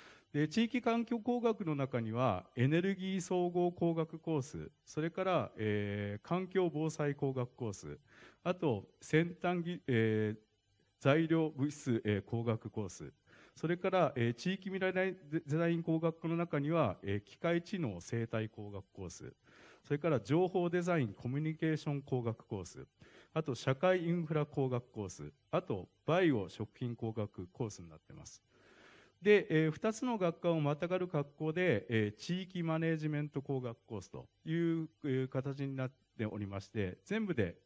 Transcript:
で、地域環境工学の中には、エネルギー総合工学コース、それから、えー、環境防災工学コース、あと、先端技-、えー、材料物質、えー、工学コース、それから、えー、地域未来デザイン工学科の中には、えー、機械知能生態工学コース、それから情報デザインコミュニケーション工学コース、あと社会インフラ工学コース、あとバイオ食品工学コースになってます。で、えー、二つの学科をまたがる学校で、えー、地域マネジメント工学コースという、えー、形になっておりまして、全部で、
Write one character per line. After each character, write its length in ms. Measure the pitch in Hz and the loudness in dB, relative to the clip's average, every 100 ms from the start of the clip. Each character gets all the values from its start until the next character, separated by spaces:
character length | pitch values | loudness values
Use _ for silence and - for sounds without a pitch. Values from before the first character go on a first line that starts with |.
| - - _ | -20 -20 _
で、 160 | 147 151 | -2 0
地 180 | 220 | 2
域 180 | 226 254 | 0 0
環 240 | 233 233 226 | 2 0 0
境 140 | 240 | -2
工 200 | 214 240 | 0 2
学 240 | 233 220 | 2 0
の 100 | 170 | -2
中 280 | 143 131 123 | 0 0 -2
に 100 | 110 | -2
は、 320 | 117 127 92 - | 2 2 2 -2
エ 140 | - 131 | 2 4
ネ 140 | 160 | 4
ル 120 | 190 | 2
ギ 220 | 190 190 190 | 0 -2 -2
ー 40 | |
総 260 | 170 180 175 | 0 0 2
合 240 | 180 175 | 2 0
工 220 | 175 170 | 2 0
学 240 | 165 160 160 | 2 -2 -6
コ 180 | - 156 | -2 -2
ー 60 | |
ス、 280 | 131 82 76 _ | -2 -8 -10 _
そ 160 | - - | -10 -4
れ 80 | 165 | -4
か 160 | 185 | -2
ら、 260 | 185 170 101 - | 2 2 0 -2
え 640 | 110 104 104 104 101 104 | 0 0 0 -2 -4 -6
ー、 60 | - | -2
環 200 | 175 185 | -2 0
境 220 | 190 175 | 0 0
防 180 | 147 160 | 0 -2
災 240 | - 147 | -2 -2
工 180 | 143 139 | 0 -2
学 180 | 131 120 | -2 -4
コ 140 | - 117 | -4 -6
ー 20 | |
ス、 260 | 95 76 73 _ - - - | -6 -10 -14 _ -20 -20 -8
あ 100 | 175 | -4
と、 320 | 180 156 104 - _ | 0 2 0 -4 _
先 340 | - 151 170 180 | 2 2 2 0
端 200 | 175 180 | -2 0
技-、 180 | 165 175 - | -2 -4 0
え 460 | 117 113 107 107 107 | 2 4 2 0 -4
ー、 40 | _ _ _ _ _ - | _ _ _ _ _ 0
材 260 | 135 151 165 | 4 4 4
料 240 | 165 156 139 | 2 2 0
物 140 | 147 | -2
質、 320 | - 135 117 | -2 0 0
え 140 | 107 101 | 2 0
ー、 40 | |
工 220 | - 117 | 0 -2
学 240 | 117 110 107 | 0 -2 -4
コ 160 | - | -6
ー 40 | 98 | -6
ス、 220 | - 71 - _ - - | -8 -16 -16 _ -20 -20
そ 120 | - 160 | -6 -2
れ 100 | 175 | 0
か 140 | 190 | 2
ら、 220 | 185 147 | 4 4
え 160 | 123 117 | 4 0
ー、 40 | |
地 200 | 120 180 | 0 -2
域 100 | 185 190 | -2 -4
未 80 | 190 | -2
来 140 | 185 | 0
デ 240 | 185 190 185 147 160 143 | 0 0 -4 -4 -4 0
ザ 220 | 156 170 | 0 2
イ 80 | 170 | 2
ン 60 | |
工 160 | 165 160 | 2 2
学 220 | 165 160 | 0 -2
科 80 | 160 | -2
の 80 | 170 | -2
中 240 | 170 151 | 0 0
に 100 | 143 | 2
は、 260 | 165 120 87 | 2 2 0
え 140 | 98 101 | -4 -4
ー、 40 | - | -6
機 100 | - | -4
械 220 | 170 170 | 0 0
知 180 | 170 185 | -2 -4
能 200 | 135 87 | -4 -6
生 260 | - 117 113 | -4 -4 -2
態 220 | 113 110 | -4 -4
工 220 | - 101 | -8 -12
学 140 | 101 - | -12 -14
コ 120 | - 90 | -12 -12
ー 40 | |
ス、 220 | - - - _ - - - | -12 -16 -18 _ -20 -20 -14
そ 100 | - | -6
れ 40 | 147 | -2
か 120 | 165 | 2
ら 100 | 131 | 2
情 260 | 101 156 185 | 2 2 4
報 220 | 185 175 | 2 2
デ 140 | 175 | 2
ザ 160 | 175 170 | 2 2
イ 80 | 117 | 2
ン 80 | |
コ 140 | 95 120 | -2 -4
ミ 80 | 139 | -2
ュ 20 | |
ニ 140 | 156 156 | -2 0
ケ 160 | 160 | 0
ー 40 | 151 | 0
シ 100 | 156 | -2
ョ 60 | |
ン 100 | 143 | -4
工 200 | 135 127 | -2 -2
学 240 | 117 110 - | 0 -4 -6
コ 140 | 101 | -8
ー 40 | 87 | -8
ス、 200 | - 65 _ - - - | -12 -18 _ -20 -20 -6
あ 100 | 160 | -4
と 120 | 156 | -2
社 200 | 120 - | 0 0
会 320 | 135 185 185 170 | 4 4 4 2
イ 40 | |
ン 160 | 175 156 | 0 0
フ 80 | |
ラ 100 | 156 147 | 0 0
工 220 | - 131 | 0 0
学 220 | 120 - | 0 -4
コ 140 | 113 | -8
ー 60 | 95 | -8
ス、 220 | - 73 - _ | -8 -14 -16 _
あ 120 | - | -2
と 260 | - 101 87 _ | -2 -4 -6 _
バ 180 | - 170 | 0 4
イ 80 | 175 | 4
オ 180 | 120 92 | 2 0
食 200 | - 110 - | -6 -10 -6
品 180 | 123 | -8
工 180 | 117 113 | -4 -6
学 360 | 113 104 - 90 | -4 -6 -8 -12
コ 160 | - | -6
ー 60 | 87 | -6
ス 100 | - | -8
に 80 | 82 | -16
な 80 | 78 | -20
っ 20 | |
て 140 | - | -20
ま 140 | - 76 | -20 -18
す。 160 | - _ _ _ - - - - - | -20 _ _ _ -20 -20 -20 -20 0
で、 280 | 190 208 - | 6 6 6
え 180 | 156 156 | 2 2
ー、 40 | |
二 200 | 151 220 | 2 -2
つ 120 | 220 | -2
の 120 | 254 226 | -2 0
学 220 | 180 165 | 0 0
科 140 | 175 | 0
を 80 | 165 | 2
ま 160 | 143 147 | 2 0
た 100 | 175 | -2
が 100 | 185 | -2
る 120 | 180 | -2
学 260 | 156 143 | -2 -4
校 180 | - 156 | -4 -4
で、 340 | 160 180 107 - | 0 2 2 2
え 260 | 113 104 - | 0 0 -2
ー、 40 | |
地 240 | - 180 | -6 -6
域 180 | 185 180 | -4 -4
マ 160 | 165 160 | -2 0
ネ 180 | 165 160 | 0 0
ジ 120 | 156 | -2
メ 140 | 147 | -2
ン 60 | 151 | -4
ト 140 | 143 | -6
工 180 | 135 135 | -4 -4
学 160 | 123 113 | -4 -10
コ 120 | - 104 | -10 -10
ー 40 | |
ス 100 | - | -10
と 180 | 127 123 _ | -14 -16 _
い 80 | 160 | -4
う、 340 | 165 170 165 160 _ | 0 0 0 -4 _
え 200 | 147 131 | -4 -2
ー、 40 | 131 | -2
形 380 | 135 139 139 139 | -2 -4 -4 -6
に 80 | |
な 140 | 135 131 | -4 -6
っ 20 | - _ - | -8 _ -6
て 80 | |
お 140 | 107 - | -4 -4
り 80 | 101 | -6
ま 140 | 98 | -8
し 80 | - | -6
て、 300 | 110 95 - | -4 -4 -4
全 220 | - 214 208 | -6 -4 -2
部 80 | |
で、 220 | 131 90 - | 0 -2 -4